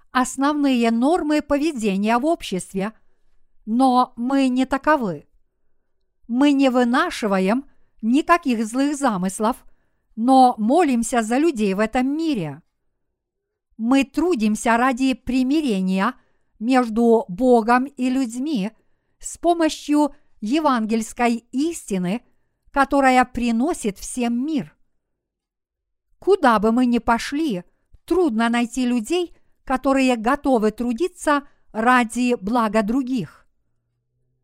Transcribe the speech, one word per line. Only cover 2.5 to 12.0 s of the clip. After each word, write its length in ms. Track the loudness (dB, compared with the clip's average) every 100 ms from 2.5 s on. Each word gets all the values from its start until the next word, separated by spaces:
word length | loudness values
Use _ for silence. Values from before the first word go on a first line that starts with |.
| -8 -6 -6 -6 -10 _ _ _ _ _ _ -6
но 460 | 2 4 4 0 -2
мы 320 | -2 0 0
не 180 | 0 -2
таковы. 600 | -2 2 0 0 -6 -12 _ _ _ _ _ _ _ _ _ -6
Мы 240 | 2 2
не 180 | 4 2
вынашиваем 920 | 2 2 2 -2 -2 -2 0 2 0 -4 _ _ _
никаких 640 | 0 0 2 0 2 -2 -2
злых 300 | -2 -2 0
замыслов – 680 | -2 -2 -4 -2 -4 -4 -10 _ _ _ _ -4
но 380 | 4 6 6 4
молимся 640 | 2 2 2 0 0 -2
за 160 | 0 0
людей 360 | 0 0 -2
в 60 | 0
этом 360 | -2 0